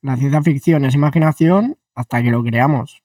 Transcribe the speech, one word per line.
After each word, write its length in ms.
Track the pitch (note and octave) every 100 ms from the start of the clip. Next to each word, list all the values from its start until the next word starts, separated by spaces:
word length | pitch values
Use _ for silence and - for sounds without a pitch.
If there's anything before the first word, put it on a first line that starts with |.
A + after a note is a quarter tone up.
La 160 | C#3 B2+
ciencia 260 | C3+ D3+
ficción 420 | D3+ C#3 - D#3+
es 100 | C3+
imaginación 800 | C#3 D3 D3+ D#3 D3 D#3+ F#3 A#3 D4+ _ -
hasta 260 | A#2+ A#2+
que 80 | A#2+
lo 140 | A#2
creamos 580 | A#2 A2+ C3+ C#3+ A#2 -